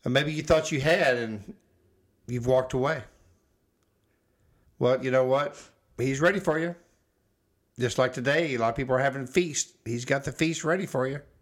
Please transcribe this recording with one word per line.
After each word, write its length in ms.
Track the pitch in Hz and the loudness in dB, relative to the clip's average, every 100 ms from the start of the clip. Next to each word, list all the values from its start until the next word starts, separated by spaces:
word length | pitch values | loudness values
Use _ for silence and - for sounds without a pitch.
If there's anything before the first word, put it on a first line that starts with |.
And 100 | - | 2
maybe 200 | 131 147 | 0 0
you 80 | 156 | -4
thought 300 | - 160 156 | 2 2 4
you 100 | 147 | -2
had 360 | 147 180 147 123 | 2 2 2 0
and 360 | 113 107 95 - _ _ _ _ _ _ - | -2 -8 -12 -20 _ _ _ _ _ _ -8
you've 200 | 123 120 | -4 2
walked 260 | 127 127 | 2 2
away. 300 | 131 135 156 - _ _ _ _ _ _ _ _ _ _ _ _ _ _ _ _ _ | -2 -2 -2 -8 _ _ _ _ _ _ _ _ _ _ _ _ _ _ _ _ _
Well, 240 | 123 131 | 0 2
you 80 | 131 | 2
know 140 | 131 131 | 2 4
what? 320 | 135 147 - - _ _ - | 2 0 -8 -20 _ _ -4
He's 220 | 127 135 | -4 2
ready 200 | 170 196 | 2 2
for 180 | 180 156 | 0 -2
you. 180 | 170 175 _ _ _ _ _ _ _ _ _ - | -2 -8 _ _ _ _ _ _ _ _ _ -4
Just 180 | 120 120 | -2 2
like 160 | 127 | 0
today, 400 | 131 127 151 165 123 | 0 0 0 0 0
a 20 | |
lot 120 | 113 | 0
of 60 | 117 | 0
people 200 | 131 127 | 0 2
are 40 | |
having 240 | 139 135 | 2 -2
a 40 | 123 | -2
feast. 480 | - 175 135 - _ - | 0 0 -4 -6 _ -6
He's 200 | 117 123 | -6 -2
got 180 | 139 | -2
the 80 | 139 | -2
feast 320 | - 160 160 | -2 -2 0
ready 220 | 156 185 190 | -2 -2 -2
for 220 | 135 131 | -2 -4
you. 140 | 143 - _ | -6 -12 _